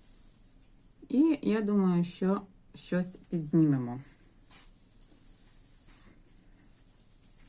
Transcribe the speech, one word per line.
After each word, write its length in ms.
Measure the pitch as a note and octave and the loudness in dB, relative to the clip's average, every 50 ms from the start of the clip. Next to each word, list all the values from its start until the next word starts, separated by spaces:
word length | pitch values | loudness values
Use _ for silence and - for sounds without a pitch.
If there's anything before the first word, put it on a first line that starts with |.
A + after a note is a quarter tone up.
| - - - - - - - - - - _ - - - - - _ - _ - - - | -20 -20 -20 -20 -20 -20 -20 -20 -20 -20 _ -20 -20 -20 -20 -20 _ -20 _ -20 -10 -2
І 300 | - B3+ D#4 E4 C#4+ - | 2 4 4 4 2 0
я 200 | - G3 G#3 A3+ | 0 -2 0 0
думаю, 420 | G#3+ G3+ G#3 G3+ F#3+ F#3 F3 F3 E3+ | 0 0 2 2 2 4 2 2 0
що 380 | F3 - - F#3+ F#3+ G3 G3+ - - - - - - - | -2 -4 -4 -2 -2 -2 -2 -4 -12 -20 -20 -20 -20 -18
щось 400 | - - - F3 F3+ F3+ - - | -14 -8 -4 -4 -4 -4 -4 -8
підзнімемо. 880 | - - - F#3 E3 D#3 D3+ - E3 D#3 D3+ C#3 B2+ B2 A#2+ B2 C3+ C3+ - - - - - - - - - - - - - - - - - - - - - - - - - - - - - - - - - - - - - - - - - - - - - - - - - - - - - - - - - - _ - - - - - - - - - | -12 -12 -8 -6 -6 -4 0 2 4 4 4 2 0 -2 -6 -10 -12 -14 -18 -20 -20 -20 -20 -20 -20 -20 -20 -20 -20 -20 -20 -20 -20 -20 -20 -20 -20 -20 -20 -20 -20 -20 -20 -20 -20 -20 -20 -20 -20 -20 -20 -20 -20 -20 -20 -20 -20 -20 -20 -20 -20 -20 -20 -20 -20 -20 -20 -20 -20 -20 -20 -20 -20 -20 -20 -20 _ -20 -20 -20 -20 -20 -20 -20 -20 -20